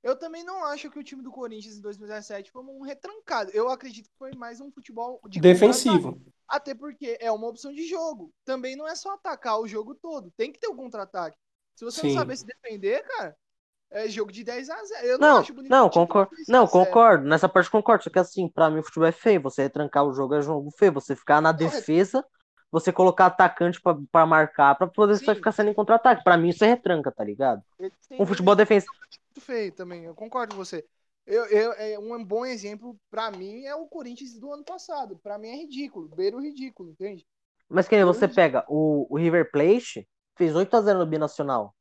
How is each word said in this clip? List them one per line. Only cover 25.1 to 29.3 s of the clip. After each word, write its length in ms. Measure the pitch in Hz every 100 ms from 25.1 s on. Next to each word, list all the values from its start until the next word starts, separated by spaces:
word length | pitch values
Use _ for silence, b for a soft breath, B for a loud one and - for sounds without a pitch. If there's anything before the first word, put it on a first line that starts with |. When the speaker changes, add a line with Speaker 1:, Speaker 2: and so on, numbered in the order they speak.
| 202
Speaker 1:
Sim. 180 | -
Speaker 3:
ficar 160 | 208 220
saindo 220 | 214 208
em 20 |
contra-ataque. 480 | 208 208 226 254 240
Pra 140 | - 175
mim 140 | 170
isso 140 | 170
é 40 | 214
retranca, 420 | 240 185 170 135
tá 140 | -
ligado? 360 | 104 104 135 107 _ _
Speaker 1:
Eles 160 | 185 _ _
têm 140 | 254
Speaker 3:
Um 40 | 190
futebol 280 | 190 185
Speaker 1:
um 20 | 202
Speaker 3:
defensivo. 360 | 208 208 -
Speaker 1:
muito 500 | - _ - _